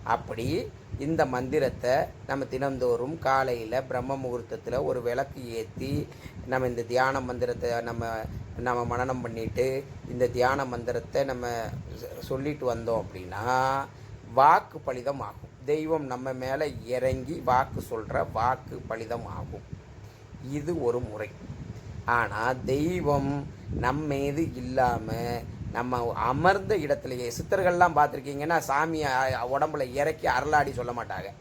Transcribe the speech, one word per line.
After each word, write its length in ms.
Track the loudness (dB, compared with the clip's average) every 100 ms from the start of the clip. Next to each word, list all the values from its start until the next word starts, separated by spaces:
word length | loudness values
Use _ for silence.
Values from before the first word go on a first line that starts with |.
அப்படி 680 | 0 0 0 -4 0 0 -2 -10 -12 -6
இந்த 260 | -2 2 4
மந்திரத்தை 680 | 2 2 2 2 0 2 2 2 -6 -4
நம்ம 180 | -4 -2
தினந்தோறும் 720 | -2 -2 2 2 2 0 -2
காலையில 640 | 2 4 2 0 -2 -2
பிரம்ம 320 | 0 -4 -2 -2
முகூர்த்தத்துல 680 | -2 -4 -6 -8 -2 -2
ஒரு 180 | 0 0
விளக்கு 520 | 0 -2 -2 -6 -8
ஏத்தி, 540 | -6 -6 -6 -2 -2 -4 -10 -16 -14 -4
நம்ம 200 | 0 0
இந்த 140 | -2
தியான 380 | 0 4 4 2
மந்திரத்தை 640 | -2 -2 -2 0 0 0
நம்ம, 340 | -2 -4 -4 -4 -6 -10 -10 -4
நம்ம 280 | 0 0 0
மனனம் 360 | 0 0 -2
பண்ணிட்டு, 640 | -4 -4 -4 0 0 0 -6 -12 -8
இந்த 180 | 0 2
தியான 380 | 4 4 4 0
மந்திரத்தை 580 | -2 -2 -4 0 0
நம்ம 400 | 0 -2 -4 -4 -4 -6 -10 -10
சொ-, 180 | -10 -10
சொல்லிட்டு 560 | -6 -4 -2 -2 -2 0
வந்தோம் 20 |
அப்படின்னா, 1000 | 0 0 -2 -8 -8 -4 2 4 4 2 -4 -10 -16 -16 -2
வாக்கு 460 | 8 10 10 4 -8
பலிதம் 400 | -6 -4 -4 -4
ஆகும். 300 | -6 -10 -16 -12 0
தெய்வம் 400 | 0 2 0 0
நம்ம 280 | -4 -4
மேல 340 | -4 -2 0 0
இறங்கி 720 | -4 -4 0 2 0 -2 -4 4
வாக்கு 380 | 4 4 -2 -6
சொல்ற 340 | -6 -2 -2 0
வாக்கு 480 | 2 2 2 -4 -12 -8
பலிதம் 380 | -6 -4 -6 -6
ஆகும். 360 | -8 -8 -10 -12 -14 -14 -18 -18 -18 -18 -14 -6
இது 320 | -6 -2 0
ஒரு 160 | 2 0
முறை. 300 | -2 -6 -8 -8 -14 -12 -10 -12 -12 -8 2
ஆனா 480 | 4 4 2 0
தெய்வம் 960 | 0 0 2 2 2 2 2 2 -2 -4 -10 -6 0
நம்ம 340 | 2 2 0
மீது 400 | 0 0 0 -2
இல்லாம, 840 | -2 -2 4 4 4 -2 -4 -2 -4 -6 -8 -4
நம்ம 420 | -2 0 0 0
அமர்ந்த 640 | 0 2 6 6 6 2 0
இடத்திலேயே, 520 | 2 0 0 -6 -6
சித்தர்கள்லாம் 640 | -6 0 4 4 6 6 8
பார்த்திருக்கீங்கன்னா, 680 | 4 2 -6 -4 2 0 2
சாமியை, 340 | 2 2 0
அ, 560 | 0 2 2 0 0 2
உடம்புல 360 | 0 0 -2
இறக்கி 340 | 0 0 2 2
அருளாடி 460 | 2 4 4 4
சொல்ல 180 | -2 -4
மாட்டாங்க. 400 | -4 -6 -6 -8 -12